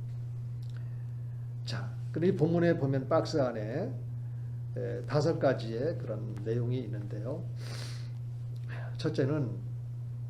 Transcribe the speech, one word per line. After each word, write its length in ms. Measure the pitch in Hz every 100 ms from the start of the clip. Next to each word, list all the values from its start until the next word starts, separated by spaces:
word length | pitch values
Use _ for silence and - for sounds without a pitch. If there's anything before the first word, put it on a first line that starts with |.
| - - - - - - - - - - - - - - - - -
자, 280 | - - - -
그럼 180 | 156 180
이 60 | 127
본문에 420 | 160 170 170 165
보면 300 | 139 135 127
박스 320 | 160 - 156
안에, 540 | 127 113 107 139 - - - - - - - - - 120
에, 300 | 107 117 -
다섯 320 | 147 160 -
가지의 600 | 135 - 113 113 139 123
그런 380 | 117 107 117 -
내용이 360 | 113 120 120 127
있는데요. 640 | 113 120 - 120 123 165 - - - - - - - - - - - - - - - -
첫째는 540 | 160 - 131 151 117 - - - - - - - -